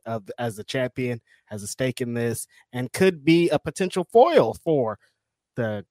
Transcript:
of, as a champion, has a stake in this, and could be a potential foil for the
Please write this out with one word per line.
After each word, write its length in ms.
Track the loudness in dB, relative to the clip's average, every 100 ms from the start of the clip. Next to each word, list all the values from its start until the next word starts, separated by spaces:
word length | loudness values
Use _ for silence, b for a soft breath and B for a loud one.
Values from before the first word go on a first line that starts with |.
| -8
of, 240 | -8 -8 -8
as 220 | -6 -8
a 40 |
champion, 580 | -8 -4 -4 -4 -6 -6 _ b b
has 180 | -12
a 40 | -10
stake 340 | -4 -4 -4
in 140 | -6 -2
this, 320 | -2 -4 -10 b b
and 180 | -8 -6
could 320 | 0 0 2
be 240 | 2 4 4
a 120 | 0
potential 460 | -4 -6 -4 -4 2
foil 440 | 6 6 6 2 0
for 440 | 0 0 0 -4 _ _ _ _ _ -6
the 300 | -4 -4 -10